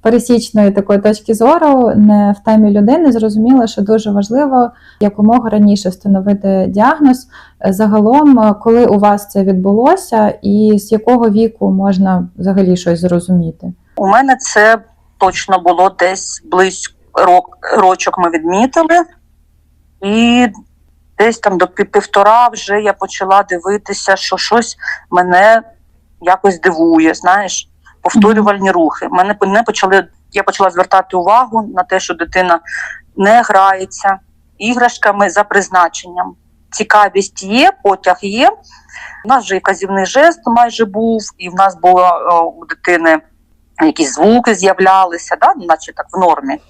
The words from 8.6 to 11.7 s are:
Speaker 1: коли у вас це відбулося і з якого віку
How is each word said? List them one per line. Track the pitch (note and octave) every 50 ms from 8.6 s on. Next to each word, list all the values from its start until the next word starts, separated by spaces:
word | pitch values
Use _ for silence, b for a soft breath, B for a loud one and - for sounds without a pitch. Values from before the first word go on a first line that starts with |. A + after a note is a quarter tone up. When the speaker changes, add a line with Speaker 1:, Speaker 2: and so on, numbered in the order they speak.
Speaker 1:
коли | - A#3 A3+ A#3+ A#3+
у | - G3+ G3+
вас | G3+ G#3 G3+ G3+ G3+ -
це | - G3+ G3
відбулося | F#3+ F#3+ F#3 F#3 G3 G3+ A3 A#3+ C#4+ F4 F#4+ - - A#3+ A3 G#3+ G3+ - -
і | - G3+ G3+ G#3 G#3+ G#3+ G#3+ G3+
з | G3+ -
якого | A3 G#3+ A3 A#3 B3 B3 A#3 A3
віку | G3+ G#3+ A3+ A3 A3+ _ G3+ G3